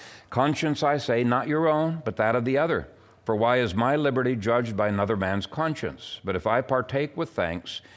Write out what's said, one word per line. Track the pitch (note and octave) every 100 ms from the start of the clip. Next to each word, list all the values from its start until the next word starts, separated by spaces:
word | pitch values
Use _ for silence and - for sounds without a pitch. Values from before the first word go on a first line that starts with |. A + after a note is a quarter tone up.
| - - -
Conscience, | A#2+ C#3+ C#3 D#3 C#3+
I | C#3+ D3
say, | - A#2
not | A#2+ B2+ C#3
your | D3+ E3
own, | D3+ D#3+ E3 B2+
but | -
that | A2 A#2+
of | A#2+
the | C3+
other. | E3 A2 C#2+ - - _ -
For | G#2+
why | A2+ B2+
is | A2+
my | F#2+ B2 D3+
liberty | D3 B2+ B2 B2
judged | G#2 A#2+ A#2 G#2
by | G#2
another | G2+ G#2 G#2
man's | F#2+ G2 -
conscience? | D3 D#3+ D3+ E2+ - - -
But | - G2+
if | G#2+
I | A#2+
partake | B2+ C3 - C#3 D3 D#3
with | D#3+
thanks, | - E2+ E2+ - - -